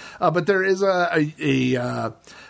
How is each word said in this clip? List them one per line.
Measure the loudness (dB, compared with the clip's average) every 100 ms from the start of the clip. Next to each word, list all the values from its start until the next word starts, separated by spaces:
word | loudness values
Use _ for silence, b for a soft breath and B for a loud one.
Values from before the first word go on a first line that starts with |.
| B B
Uh, | 0
but | 2 2
there | 2
is | 2 2
a, | 2 2 0
a, | 0 -2 -2
a, | 0 0 0 0
uh, | -2 -4 -6 -8 B B B